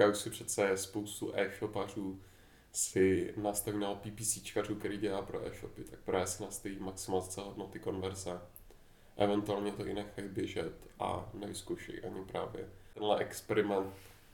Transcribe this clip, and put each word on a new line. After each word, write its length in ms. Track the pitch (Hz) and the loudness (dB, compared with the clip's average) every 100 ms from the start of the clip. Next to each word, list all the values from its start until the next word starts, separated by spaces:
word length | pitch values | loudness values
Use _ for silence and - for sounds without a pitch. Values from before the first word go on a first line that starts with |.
| 104 | 6
už 80 | - | 6
si 120 | 110 | -2
přece 460 | - - - 98 95 | -6 -2 4 4 4
spoustu 560 | - 107 107 - - | 0 -4 -4 -4 -2
e-shopařů 840 | 104 95 - 107 101 98 107 95 95 - - - - - | 0 0 0 -2 -2 -4 -2 -4 -6 -12 -20 -20 -20 -8
si 640 | - - 95 95 87 - 107 | -2 2 6 8 6 2 0
nastaví, 420 | 104 101 110 104 | 0 0 0 0
nebo 160 | 101 | 0
P 160 | 101 107 | -2 -6
P 140 | 104 | -4
Cčkařů, 500 | 107 - - 214 202 | -2 -2 0 0 0
který 240 | 98 - 202 | 0 -2 0
dělá 240 | 208 139 | 0 0
pro 240 | - - - | -2 -4 -6
e-shopy, 380 | - - - | -8 -12 -10
tak 140 | - - | -14 -10
právě 280 | - 92 92 | 0 2 2
si 160 | - | -2
nastaví 360 | 98 - 101 95 | -6 -6 -6 -6
maximalizace 640 | 95 95 - 95 92 101 | -6 -6 0 0 0 -6
hodnoty 380 | 101 101 95 - | -6 -8 -8 -6
konverze. 640 | - 95 95 95 92 87 - - - - - - - - | -4 -2 -2 -4 -4 -6 -8 -18 -20 -20 -20 -20 -8 2
Eventuálně 560 | 101 104 104 101 104 | 4 4 4 0 0
to 140 | 104 98 | -2 -2
i 80 | |
nechají 340 | 101 101 - 98 | -2 -4 -6 -6
běžet 440 | 98 95 - 82 - - - | -4 -2 -2 -4 -6 -12 -4
a 280 | 95 90 95 | -2 -2 -4
nevyzkoušejí 680 | 98 101 92 - - - - | -8 -6 -6 -4 -6 -4 -8
ani 220 | 107 98 | -6 -6
právě 440 | 95 87 90 - - - - | -4 -4 -4 -6 -8 -12 -14
tenhle 240 | 104 104 101 | 0 4 4
experiment 760 | - - - 107 101 98 98 - - - - | 2 -4 2 4 6 4 2 -6 -18 -20 -20